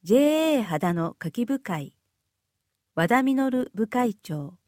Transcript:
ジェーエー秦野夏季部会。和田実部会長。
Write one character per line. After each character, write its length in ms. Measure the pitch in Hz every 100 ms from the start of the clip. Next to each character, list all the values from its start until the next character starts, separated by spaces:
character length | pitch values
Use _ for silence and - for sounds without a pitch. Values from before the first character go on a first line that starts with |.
ジ 100 | 165
ェ 40 | 233
ー 40 | 294 311 320 294
エ 20 |
ー 20 |
秦 300 | 196 156 180
野 220 | 175 165 -
夏 160 | 165
季 140 | 196 240
部 140 | 269
会。 380 | 247 165 139 _ _ _ _ _ _ _ _ _ _
和 140 | - 170
田 160 | 247
実 120 | 269 269 269 254 254
部 140 | - 220
会 260 | 247 247
長。 460 | 202 - 151 143 180